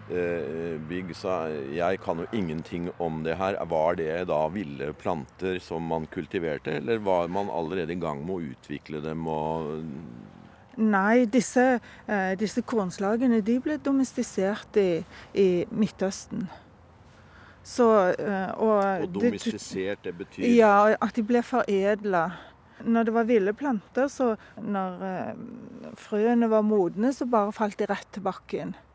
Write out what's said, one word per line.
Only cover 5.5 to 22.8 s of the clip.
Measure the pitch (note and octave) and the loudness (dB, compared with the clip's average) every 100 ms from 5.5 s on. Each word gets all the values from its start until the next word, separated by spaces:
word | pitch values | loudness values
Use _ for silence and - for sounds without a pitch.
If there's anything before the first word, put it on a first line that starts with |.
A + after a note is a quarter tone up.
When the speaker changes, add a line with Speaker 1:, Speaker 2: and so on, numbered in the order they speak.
| F#2 | -4
Speaker 1:
som | - E2 | -6 -6
man | E2 E2 D#2 | -4 -4 -4
kultiverte, | - D#2 G2+ E2 C#2+ - D3+ | -8 -6 -4 -4 -4 -4 -6
eller | C3+ A2+ | -2 -2
var | G#2 F2+ E2+ | 2 2 2
man | F#2 G2+ | -2 -4
allerede | D2+ D#2+ F#2+ D#2+ | -4 -4 -4 -4
i | F2 | -4
gang | E2 C#2+ | -4 -4
med | D#2+ F#2+ | -6 -6
å | D#2 | -6
utvikle | B1 - C#2+ - D#2 | -10 -12 -12 -10 -8
dem | D2+ D#2 D#2+ | -6 -6 -4
og | D#2 D#2 D#2+ D2+ D#2 D#2+ C#2 D2+ A#1 G1+ - - - - | -4 -2 -4 -4 -6 -8 -10 -14 -16 -18 -20 -20 -20 -16
Speaker 2:
Nei, | - A3 G3+ G3 A#3 B3 | -2 2 2 4 4 4
disse, | B3+ F#3+ - B3+ B3 - - - | 2 2 4 4 2 -2 -14 -4
eh, | G#3 F#3+ | -2 0
disse | F#3+ G#3 - | -2 -2 -4
kornslagene, | A3+ A3+ F#3 - G3 A#3 C4 A3+ | -2 -2 -2 -2 0 2 4 4
de | G3+ B3 | 2 0
ble | C4 D4+ | 0 -2
domestisert | C#4+ C4+ C4 - A#3+ - F#3+ G#3 - A3 | 0 2 0 -2 -4 0 0 -2 0 2
i, | F#3+ E3 - - - | 4 2 -4 -14 -6
i | - G3 F3 - | 2 4 4 0
Midtøsten. | - G#3 - F#3+ - - - F3+ - - - - - - - - - - - | 0 0 0 -4 -4 -8 -8 -8 -10 -20 -20 -20 -20 -20 -20 -20 -20 -20 -20
Så, | - - A#3+ A3 F3+ - | -8 4 6 8 6 2
eh, | - G3 F#3 - | 0 -2 -4 0
og | A3 G#3+ G3 F#3+ | 2 4 2 0
Speaker 1:
Og | |
Speaker 2:
det | E3+ | -2
Speaker 1:
domestisert, | F3+ A#3 G3+ - G#2+ - F#2 F#2+ G2+ | 0 0 0 -4 -6 -6 -4 -4 -4
det | F#2+ F2 | -6 -8
betyr? | G2 - A#3+ A#3+ | -10 -2 4 8
Speaker 2:
Ja, | A3 G3+ G#3+ A3 | 8 8 6 4
at | G#3 | 0
de | - | -2
ble | G#3+ A#3+ | 0 0
foredlet. | A#3 B3+ - G3 G3 G#3 G#3 F3+ E3 F3 - - - - | 2 0 0 2 2 0 0 0 0 -4 -16 -20 -20 -8